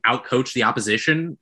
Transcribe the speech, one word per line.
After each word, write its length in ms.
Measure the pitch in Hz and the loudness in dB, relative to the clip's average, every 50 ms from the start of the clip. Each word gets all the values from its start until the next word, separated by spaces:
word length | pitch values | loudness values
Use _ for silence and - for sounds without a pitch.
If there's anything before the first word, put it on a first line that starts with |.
| - | 0
outcoach 480 | 117 123 120 - - 123 127 127 - - | 0 0 0 -2 0 0 0 0 0 -2
the 100 | 123 110 | 0 0
opposition 720 | 113 110 117 101 104 107 110 - 160 156 160 165 170 - - | 0 0 0 0 0 0 0 2 0 0 0 -2 -6 -8 -4